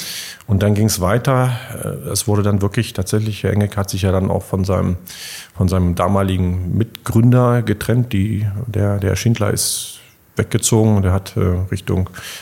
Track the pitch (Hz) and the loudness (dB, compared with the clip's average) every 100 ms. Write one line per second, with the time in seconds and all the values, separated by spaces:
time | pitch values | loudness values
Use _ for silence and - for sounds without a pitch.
0 | - - - - - 98 104 101 110 101 | -10 -12 -14 -12 -2 2 2 4 2 2
1 | 92 117 139 127 127 120 - - - - | 0 2 2 2 2 -2 -8 -10 -8 -8
2 | - - - 104 101 101 98 - - - | -6 -4 0 2 2 2 0 -2 -4 -4
3 | 95 107 110 101 95 98 104 - 95 98 | -2 -2 -2 -2 0 0 0 -2 -4 0
4 | 95 92 95 95 - 95 92 92 92 90 | 2 2 0 -2 -2 -2 0 0 0 -2
5 | - - - - - - 92 92 90 87 | -8 -16 -14 -16 -12 -2 2 2 2 2
6 | 90 98 95 92 90 90 90 101 - - | 2 2 0 0 0 -2 -2 -2 -2 -6
7 | - 113 120 123 120 120 107 107 - 120 | 0 4 6 6 4 2 0 -2 0 0
8 | 123 98 104 104 107 98 - 104 101 101 | 0 0 0 0 -2 -4 -4 0 0 0
9 | 98 98 117 117 104 - - - - - | 0 0 2 2 0 0 -2 -6 -10 -16
10 | - _ _ - - 113 - 113 110 104 | -20 _ _ -4 -2 0 2 4 4 4
11 | 92 95 - 107 95 90 95 95 - 92 | 2 0 -2 -2 0 0 -2 -6 -2 -2
12 | 92 - - - | -2 -8 -16 -16